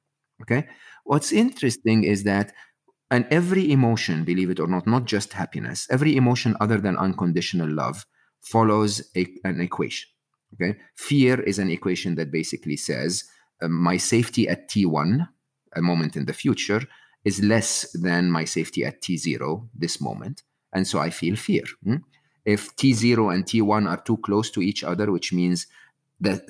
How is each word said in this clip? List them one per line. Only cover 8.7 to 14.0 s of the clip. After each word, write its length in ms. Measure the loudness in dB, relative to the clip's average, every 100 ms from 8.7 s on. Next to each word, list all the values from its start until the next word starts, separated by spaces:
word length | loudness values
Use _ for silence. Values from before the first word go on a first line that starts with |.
| 4 2 -2 -6 -4
a, 100 | -4 -4
an 160 | -6 -4
equation. 480 | -4 -4 -4 -6 -12 _ _ _ _
Okay? 220 | -4 -4 -4 -12 -16
Fear 460 | 0 4 4 4
is 180 | 0 -2
an 100 | -2
equation 460 | -2 -2 -2 -2 -2
that 160 | -2
basically 440 | -4 -4 -6 -6 -6
says, 480 | -4 -4 -2 -4 -8 _ _ _
uh, 60 | -4
my 280 | 0 2
safety 520 | 2